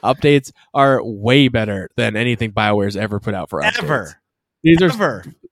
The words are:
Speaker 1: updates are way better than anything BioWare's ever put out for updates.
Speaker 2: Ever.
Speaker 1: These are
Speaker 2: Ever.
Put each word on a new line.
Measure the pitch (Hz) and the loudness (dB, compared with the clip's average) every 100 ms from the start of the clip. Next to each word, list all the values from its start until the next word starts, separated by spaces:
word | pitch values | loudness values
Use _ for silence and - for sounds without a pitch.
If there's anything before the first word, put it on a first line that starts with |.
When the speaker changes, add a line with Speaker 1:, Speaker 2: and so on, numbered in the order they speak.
Speaker 1:
updates | 110 135 147 143 - - _ | -2 0 2 2 0 -16 _
are | 139 139 131 | 0 2 2
way | 110 101 110 135 131 | -2 -4 2 4 4
better | 117 107 98 92 - | 2 -2 -4 -6 -4
than | 117 107 | -2 0
anything | 123 117 113 | -2 -2 -4
BioWare's | 107 104 104 101 101 | -2 0 0 -2 -4
ever | 107 101 | -4 -6
put | 113 | -6
out | 98 78 | -6 -6
for | 95 | -4
updates. | 214 - | -4 -2
Speaker 2:
Ever. | 151 139 80 - _ _ _ _ | -2 -4 -6 -16 _ _ _ _
Speaker 1:
These | 156 165 | 4 4
are | 180 | 4
Speaker 2:
Ever. | 214 175 101 87 - - | 0 -2 -4 -12 -20 -20